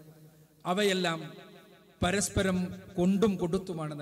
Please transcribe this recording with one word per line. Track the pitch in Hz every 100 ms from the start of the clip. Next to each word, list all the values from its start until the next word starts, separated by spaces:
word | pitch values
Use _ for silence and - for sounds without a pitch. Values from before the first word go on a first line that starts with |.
| - - - - - _ 160
അവയെല്ലാം | 185 208 185 175 165 156 - - - - - - -
പരസ്പരം | 180 196 202 - 190 185 180 - - -
കൊണ്ടും | 180 196 220 185
കൊടുത്തുമാണ് | 175 190 190 160 151 147